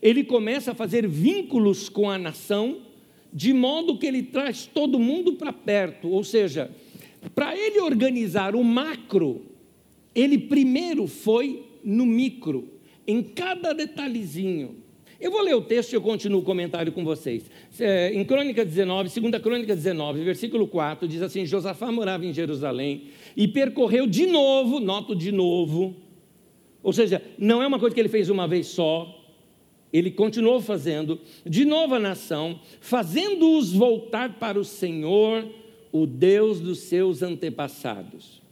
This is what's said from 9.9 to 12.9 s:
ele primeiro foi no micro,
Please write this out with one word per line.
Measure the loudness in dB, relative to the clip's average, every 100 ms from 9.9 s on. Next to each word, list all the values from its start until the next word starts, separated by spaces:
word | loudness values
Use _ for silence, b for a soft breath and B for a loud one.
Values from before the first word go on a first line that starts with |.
| _ _
ele | 2 4 4
primeiro | 4 4 4 2 0 -2 -4
foi | -4 0 2 2 -6 -12 -12
no | -2 2
micro, | 4 2 0 -2 -6 -6 -6 -18 b